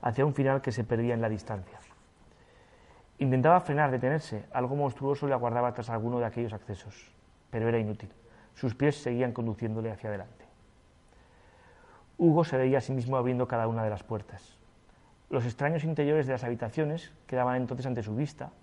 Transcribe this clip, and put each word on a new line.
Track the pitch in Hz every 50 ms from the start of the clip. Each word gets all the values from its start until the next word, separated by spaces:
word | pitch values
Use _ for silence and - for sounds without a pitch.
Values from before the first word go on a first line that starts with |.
| -
hacia | 123 113 120 135
un | 151 135
final | - 135 135 135 135
que | - 135
se | 113 - 113
perdía | - 123 113 117 120 120
en | 113 113
la | 110
distancia. | 110 101 - - 110 101 92 - - - - - - _ _ _ _ _ - - - _ - _ - - - - - - - - - - - - _ -
Intentaba | 143 135 127 131 123 156 175 185
frenar, | 180 - 147 143 151 139
detenerse, | 131 123 120 127 147 160 - - - 104 - - -
algo | 127 127 123 135
monstruoso | 143 147 139 113 - 139 139 143 139 -
le | 143 135
aguardaba | 127 120 120 117 120 123 123 117
tras | - 113 113
alguno | 117 113 107 117 123 123
de | 120
aquellos | 110 - 120 120 110 107
accesos, | 104 - - 104 87 - 107 - - - - - - _ - - _ _ _
pero | - 117 110 117
era | 117 117
inútil. | 110 104 107 101 - 98 - - - - - - - - -
Sus | - - 127 110
pies | - 143 151 143 - -
seguían | 123 120 120 127 123 113
conduciéndole | - 117 113 107 - 120 113 110 113 110 113
hacia | 107 - - 110
adelante. | 104 98 92 - - - - - - _ - - _ - _ - _ - _ - - - - - - - - - - - - - - - - - - - - - - -
Hugo | 175 170 151 165 165
se | 156 - 131
veía | 131 131 135 135
a | 123
sí | - 135
mismo | 131 120 123 135
abriendo | 131 120 123 127 123 127 123
cada | 127 117 113
una | 113 113 113 110
de | 107
las | 104 98 -
puertas. | - 113 107 104 - - 101 - - - - - - - - _ - - - - - - _ _ -
Los | - 135 117
extraños | 123 113 - 143 147 165 160 143
interiores | 160 160 147 147 143 151 156 143
de | 127 135
las | 123 127
habitaciones | 120 120 113 - 110 - 156 156 147 151 170 - - - - -
quedaban | - - 127 123 127 127
entonces | 127 127 120 127 123 127
ante | 135 127 117 104
su | 107 107
vista | 110 151 143 - - 131 139 - -